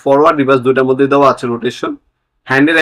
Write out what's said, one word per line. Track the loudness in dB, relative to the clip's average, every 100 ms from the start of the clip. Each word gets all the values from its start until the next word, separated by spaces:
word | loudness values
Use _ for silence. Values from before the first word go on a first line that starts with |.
ফরওয়ার্ড | 0 2 2 2
রিভার্স | 0 0 0
দুইটার | 0 0
মধ্যে | 0 0
দেওয়া | 2 2
আছে | 0 -6
রোটেশন, | -6 -8 -8 -10 -10 _ _ _ _ -4
হ্যান্ডেল | 0 2 2